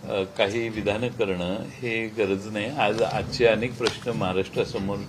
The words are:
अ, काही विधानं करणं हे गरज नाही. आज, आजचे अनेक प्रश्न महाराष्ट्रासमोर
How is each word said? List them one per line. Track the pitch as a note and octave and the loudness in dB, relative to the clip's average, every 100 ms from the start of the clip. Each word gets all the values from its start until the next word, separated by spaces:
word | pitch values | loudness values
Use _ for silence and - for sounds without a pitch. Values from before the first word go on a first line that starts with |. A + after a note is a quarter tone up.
अ, | - G#2+ F#2+ - | -2 -2 -2 2
काही | G2+ A#2 A#2 | 2 2 -2
विधानं | A2 G2+ G#2+ A#2+ | -2 0 0 -2
करणं | - G#2 F2+ F2 G2+ - | 0 0 0 -2 -4 -6
हे | - B2 A2+ A2+ | -6 -4 -2 -2
गरज | G#2+ G2 G2 G#2 | 0 2 2 -2
नाही. | G#2+ G#2+ C#3+ | -4 -4 2
आज, | G#2+ A2 | 2 2
आजचे | A#2 G#2+ G2 - A#2 | 0 0 -2 4 6
अनेक | G#2+ B2 B2 | 6 2 0
प्रश्न | A#2 - - | -2 0 -4
महाराष्ट्रासमोर | A2 F#2+ F#2 F#2+ - G2+ A2 G2 G2 | 0 0 0 0 -2 -2 -2 -4 -4